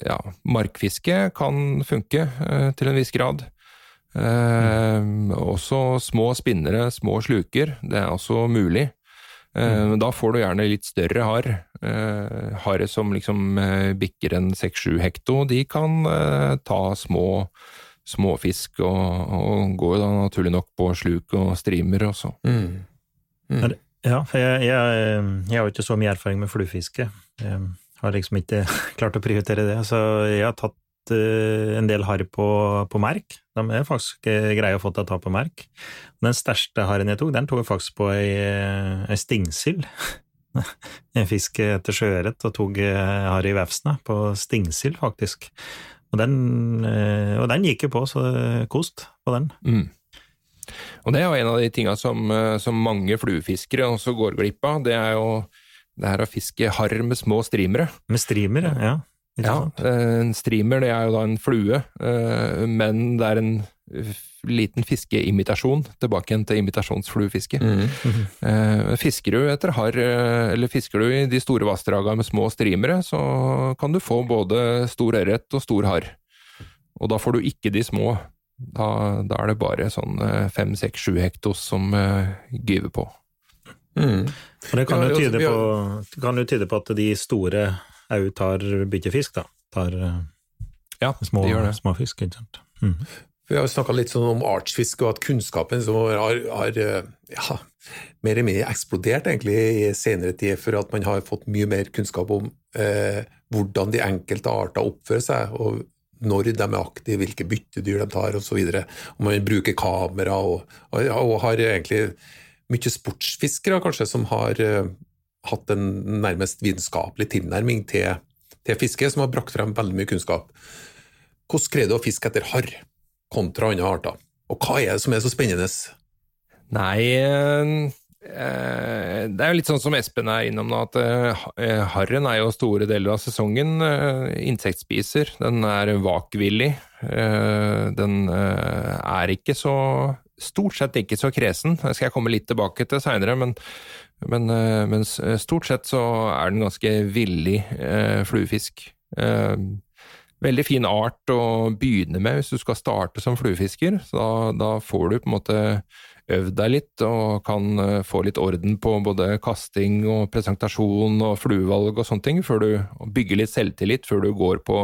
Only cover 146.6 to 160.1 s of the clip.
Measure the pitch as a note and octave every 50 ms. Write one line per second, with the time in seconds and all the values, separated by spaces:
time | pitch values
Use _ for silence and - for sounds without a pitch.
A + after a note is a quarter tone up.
146.6 | A2 G2 - - - G#2+ G#2+ G#2+ G#2 G2+ G2 A#2 A2+ G2 F2+ D#2+ D#2+ F2+ G2 G#2+
147.6 | G2 - - - C2 B1+ F#2 G#2+ G#2+ G#2+ G#2 G#2 G2 - - A2 G2 F2+ - G#2+
148.6 | - - - - - - - _ _ - - - A2 A2+ A2 A2 G#2+ G#2+ G#2 G#2
149.6 | G2 G2 G2+ G2+ - _ _ _ - - - - - _ _ - - C3 B2+ A#2+
150.6 | D3 - C#3+ B2+ A#2+ F#2+ G2+ G#2+ G#2+ A#2+ - _ - - C3 A#2+ A#2 A#2 A2+ A2+
151.6 | A2+ A2+ A2 G#2 - C3 A#2 F#2+ F2+ D#2 E2 F#2 F#2+ A2+ B2+ C#3+ C#3 - - A#2+
152.6 | - - A2+ - - - A2 G2+ F#2+ E2+ - - - C3 B2 B2 C3 A#2+ F#2 F2
153.6 | F#2+ F#2+ - - D#3 F3 G#3 F#3+ - - - - A2+ A2 A2+ A2+ A2+ A2+ A2 A2
154.6 | G#2+ G#2+ G#2+ G#2 - - - F#2+ E2+ F2 G#2 A#2+ - - G#2+ G#2 - - G#2+ G#2+
155.6 | G#2+ G#2+ G#2+ G#2 - _ - - - - - - _ - F2+ F#2 F#2+ F#2 F#2 F#2
156.6 | G#2 A2 B2+ D3 D3+ _ _ - A#2 A2 A#2 A2+ G#2+ G#2+ G#2+ G2+ - - G#2+ G#2
157.6 | G2+ G2+ G#2 G2+ G2 G2 G#2 G2+ F#2+ - - F#2+ F2+ G2 - - - F#2+ F2+ E2+
158.6 | E2+ G2+ G#2+ G2+ - A2+ A2 G#2 G2+ G#2 G2 F#2+ F#2 F#2+ G#2 G#2 - A#2+ A2+ -
159.6 | - - - G2 G2 G2+ G#2 G#2 G#2+ A2